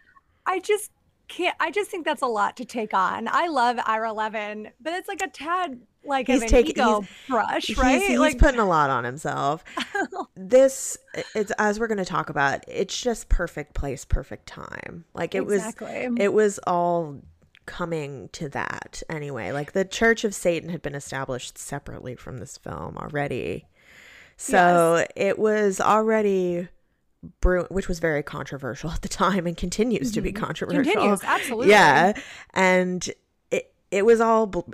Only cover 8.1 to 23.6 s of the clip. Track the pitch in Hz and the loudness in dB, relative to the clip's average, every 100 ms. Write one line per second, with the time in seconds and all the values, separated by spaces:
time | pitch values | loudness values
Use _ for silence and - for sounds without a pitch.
8.1 | 240 302 254 294 240 202 160 143 127 120 | 4 2 6 4 6 4 4 4 2 -2
9.1 | 131 151 139 139 160 - - 240 403 311 | -6 -6 -2 -2 -2 -6 -10 -6 -4 -4
10.1 | 381 - - 190 254 269 262 - - _ | -6 -12 -14 4 6 6 4 -8 -10 _
11.1 | - - 220 208 214 214 208 226 208 180 | -12 -6 -4 -4 0 0 0 -2 -2 -2
12.1 | 160 - 147 139 127 - - 190 - 247 | -4 -2 0 0 -2 -6 -6 -4 -4 -4
13.1 | 220 - - 170 - 147 - 143 127 - | -4 0 0 0 -8 -10 -6 -6 -8 -2
14.1 | - - - - - - - - 170 170 | -4 -4 -14 -16 -18 -14 -14 -14 -16 -14
15.1 | - 170 190 190 202 214 - - 277 247 | -8 -6 -4 0 -2 -2 -8 -10 -8 -4
16.1 | 233 202 208 214 202 - 175 175 170 156 | 0 2 4 2 0 -2 0 2 0 -2
17.1 | 139 - _ _ _ - - 175 160 143 | -10 -18 _ _ _ -14 -8 -6 -6 -8
18.1 | 135 95 - 151 131 - - - - - | -12 -14 -12 -8 -6 -6 -8 -12 -14 -10
19.1 | 156 143 131 92 139 143 190 190 - 226 | -8 -8 -8 -6 -6 -4 -2 -2 2 2
20.1 | 226 214 196 180 165 - 170 151 143 - | 2 -2 -2 0 0 -4 -8 -8 -10 -8
21.1 | 135 135 123 - - - 143 - - - | -8 -6 -8 -10 -16 -12 -10 -10 -14 -12
22.1 | 123 - 127 - - - 78 85 - - | -14 -12 -14 -14 -14 -12 -10 -10 -10 -8
23.1 | 147 143 123 65 - | -6 -4 -4 -6 -8